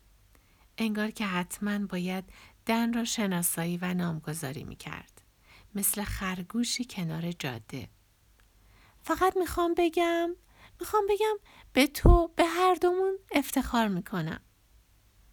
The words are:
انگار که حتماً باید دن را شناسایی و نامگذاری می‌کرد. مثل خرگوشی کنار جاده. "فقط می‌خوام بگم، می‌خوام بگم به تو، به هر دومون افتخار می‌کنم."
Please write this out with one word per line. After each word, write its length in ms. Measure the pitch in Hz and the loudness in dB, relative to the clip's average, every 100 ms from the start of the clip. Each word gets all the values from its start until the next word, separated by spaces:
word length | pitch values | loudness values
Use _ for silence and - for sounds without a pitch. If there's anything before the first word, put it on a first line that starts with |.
| _ _ _ - _ _ _ - | _ _ _ -20 _ _ _ -4
انگار 320 | 220 208 214 | -2 0 -2
که 160 | - 208 | -4 -2
حتماً 520 | 180 180 - 202 208 | -2 -2 -4 -4 -2
باید 460 | 196 180 180 185 185 - - - - | -2 -4 -4 -6 -8 -16 -20 -10 -2
دن 260 | 226 233 | 0 2
را 120 | 233 | 0
شناسایی 720 | 233 - 202 175 175 - 170 175 | -2 0 0 0 0 0 -2 -2
و 180 | 180 | -2
نامگذاری 720 | 180 175 156 151 156 135 - | -2 -2 -4 -6 -6 -6 -8
می‌کرد. 560 | - - - - - - - _ - - - | -10 -12 -12 -12 -14 -20 -20 _ -20 -20 -12
مثل 300 | 202 202 208 | -4 -2 -2
خرگوشی 800 | 202 - 190 185 175 233 240 - | -4 -4 -4 -6 -4 -4 -2 -4
کنار 480 | 247 - 165 160 170 | -6 -6 -4 -4 -4
جاده. 560 | 175 143 113 - 135 107 _ _ _ _ _ - _ - - - - | -4 -6 -8 -10 -12 -12 _ _ _ _ _ -20 _ -20 -20 -20 -10
"فقط 340 | - 320 370 381 | -4 0 2 2
می‌خوام 380 | 320 - 339 339 | 0 0 0 2
بگم، 540 | 339 349 339 339 339 349 _ - - - | 2 2 2 2 -2 -4 _ -20 -20 -14
می‌خوام 220 | 349 427 403 | -2 0 2
بگم 260 | 403 427 415 - - - | 2 0 -2 -8 -20 -2
به 140 | - - | 2 2
تو، 440 | - - 349 339 - | 6 8 8 6 2
به 80 | |
هر 300 | 339 339 370 | 0 4 4
دومون 440 | 349 359 359 381 392 - | 4 2 2 0 -2 -2
افتخار 560 | 294 - 269 - 233 220 | -2 0 -2 0 0 0
می‌کنم." 520 | 180 - 185 160 - - _ _ - _ _ _ _ - | -2 -4 -4 -4 -6 -12 _ _ -20 _ _ _ _ -20